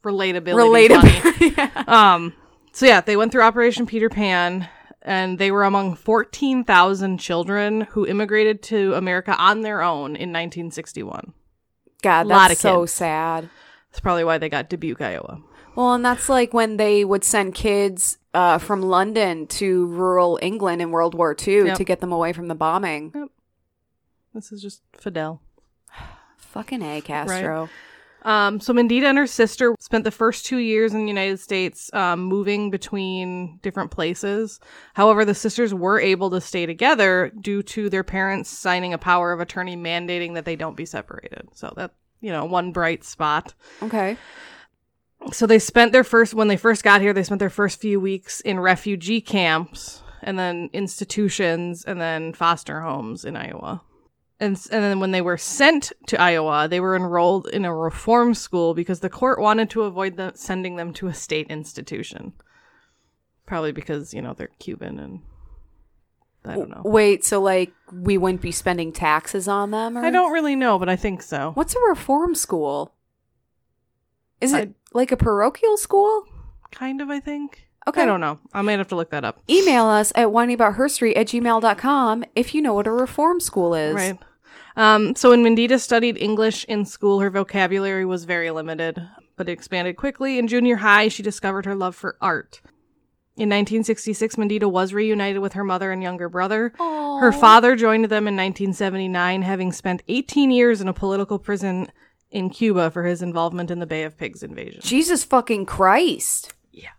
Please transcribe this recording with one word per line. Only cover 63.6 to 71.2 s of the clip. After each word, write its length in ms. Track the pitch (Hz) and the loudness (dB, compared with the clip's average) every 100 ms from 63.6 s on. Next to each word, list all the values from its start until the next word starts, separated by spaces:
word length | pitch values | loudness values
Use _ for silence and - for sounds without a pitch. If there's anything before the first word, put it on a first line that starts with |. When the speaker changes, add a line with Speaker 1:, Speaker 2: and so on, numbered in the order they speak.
| 156 | -6
Speaker 1:
because, 420 | 147 151 151 156 | -8 -10 -10 -10
you 80 | - | -12
know, 120 | 123 | -12
they're 160 | - - _ | -12 -16 _
Cuban 400 | - - - - | -14 -12 -12 -14
and 220 | 71 185 - - - - - _ _ _ _ _ _ _ | -14 -18 -20 -20 -20 -20 -20 _ _ _ _ _ _ _
I 120 | - 196 | -10 -10
don't 140 | - | -10
know. 80 | - | -8
Speaker 2:
W-, 140 | 208 | 2
wait, 300 | 214 208 196 | 4 6 4
so, 180 | - 202 | 2 0
like, 300 | 190 185 180 _ - | 2 0 -2 _ -20
we 240 | 180 180 196 | -6 -2 0
wouldn't 240 | 185 185 | 0 -2
be 100 | 175 | -6
spending 400 | 170 190 175 165 | -6 -4 -4 -6
taxes 560 | 160 160 151 - 196 185 | -2 0 0 -2 -8 -4
on 240 | 202 202 | -4 -2
them? 260 | 214 226 240 | -4 -6 -4
Or? 60 | |
Speaker 1:
I 60 | 330 | 0
don't 220 | 359 359 | 2 2
really 240 | 330 302 269 | 0 -2 0
know, 200 | 254 190 | 0 0
but 120 | 180 | 0
I 80 | 180 | -2
think 240 | 214 185 | -4 -8